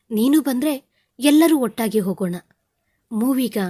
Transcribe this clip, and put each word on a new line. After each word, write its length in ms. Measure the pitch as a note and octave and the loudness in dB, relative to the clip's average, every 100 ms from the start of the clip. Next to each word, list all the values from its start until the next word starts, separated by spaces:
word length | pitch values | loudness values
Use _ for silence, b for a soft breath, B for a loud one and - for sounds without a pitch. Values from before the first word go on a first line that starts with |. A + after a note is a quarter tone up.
| - | -8
ನೀನು 300 | A3 B3 D4+ | -2 2 2
ಬಂದ್ರೆ 420 | C#4 B3+ D4 C#4 _ _ _ - | 0 -2 -2 -4 _ _ _ -2
ಎಲ್ಲರೂ 380 | C#4 D4+ E4 D#4 | 2 4 4 2
ಒಟ್ಟಾಗಿ 420 | A#3 A3 A3+ G#3+ | 0 -4 -2 -2
ಹೋಗೋಣ. 360 | F#3+ F3+ F#3 F3 - _ _ _ _ _ - | -2 -4 -6 -6 -14 _ _ _ _ _ -10
ಮೂವಿಗ? 460 | G#3+ B3 C4 A#3+ G#3 | -4 -2 0 -2 -4